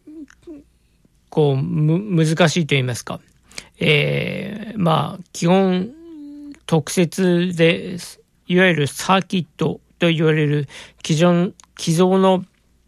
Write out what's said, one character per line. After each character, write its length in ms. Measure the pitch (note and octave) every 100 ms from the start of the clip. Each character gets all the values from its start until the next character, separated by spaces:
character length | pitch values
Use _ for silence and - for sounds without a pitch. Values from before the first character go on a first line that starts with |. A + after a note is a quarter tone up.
| - D#4 C#4+ _ -
ー、 80 | D4+ - _ _ _ _ _ _
こ 240 | - D3
う、 20 | C3+
む-、 680 | D#3+ E3+ D3+ E3 G#3+ E3+ D#3
難 220 | D#3+ F3
し 140 | F3+
い 40 | D3+
と 80 |
言 60 | C#3+
い 20 |
ま 120 | B2+
す 100 | A2+
か。 160 | - - _ _ _ - - -
え 960 | E3 D3+ D3 C#3+ - - G3 G#3+ G#3+ A3+
ー、 20 |
ま 400 | E3+ D#3 D3 F#3+
あ、 40 | -
基 140 | - E3+
本、 440 | F#3 F#3+ F#3 G3+ D#4 E4+ D#4+ D4 D4 D4 C#4+ -
特 260 | E3 -
設 640 | - F3 - F#3 F3 F3+
で、 420 | E3+ E3 F#3+ F3+ F#3 - - _ _ -
い 120 | F3+
わ 80 | F#3
ゆ 80 |
る 120 | D#3 C#3
サ 280 | - - F#3+
ー 100 | -
キ 120 | F#3+
ッ 80 | D3+ -
ト 240 | E3 - _ -
と 120 | E3+
言 160 | D#3+ D#3+
わ 60 |
れ 140 | D#3 D3+
る 220 | D3 C#3 - - _
既 140 | - D3+
存、 360 | F3 F3 F#3 - _ -
既 180 | - D#3+
存 220 | F#3 F#3+
の、 260 | F#3+ F#3 F#3+ _ _ _